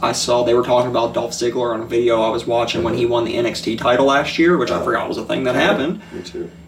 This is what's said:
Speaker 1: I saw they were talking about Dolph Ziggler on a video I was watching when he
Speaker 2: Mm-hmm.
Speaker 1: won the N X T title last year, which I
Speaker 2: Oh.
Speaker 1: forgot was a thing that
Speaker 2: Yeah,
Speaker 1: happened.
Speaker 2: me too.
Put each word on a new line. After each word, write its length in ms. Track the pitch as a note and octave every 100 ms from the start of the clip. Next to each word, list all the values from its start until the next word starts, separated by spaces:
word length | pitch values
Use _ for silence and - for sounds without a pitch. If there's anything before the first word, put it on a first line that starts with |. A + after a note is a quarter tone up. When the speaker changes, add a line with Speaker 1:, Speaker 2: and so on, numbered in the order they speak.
Speaker 1:
I 80 | -
saw 320 | - - A#2+
they 100 | B2
were 100 | A#2+
talking 280 | A#2+ B2 B2
about 220 | A#2 A#2
Dolph 180 | - -
Ziggler 420 | - A#2+ B2+ A#2+
on 60 | A2+
a 40 | A#2
video 360 | A#2 A#2+ A2+
I 80 | A2
was 160 | A#2 A#2
watching 380 | A#2 A2+ A#2
when 120 | A2+ A#2
he 80 |
Speaker 2:
Mm-hmm. 80 | A#2+
Speaker 1:
won 120 | A#2+ A#2
the 100 | -
N 80 | A#2
X 160 | -
T 160 | - A2+
title 300 | B2 B2 C3+
last 300 | C#3 - -
year, 200 | E3+ E3
which 120 | A#2+
I 100 | -
Speaker 2:
Oh. 20 |
Speaker 1:
forgot 240 | - - F2+
was 100 | -
a 60 |
thing 220 | - - B2+
that 100 | C3+
Speaker 2:
Yeah, 60 |
Speaker 1:
happened. 400 | E3+ G3+ C#3+ - -
Speaker 2:
me 80 | -
too. 280 | - - - -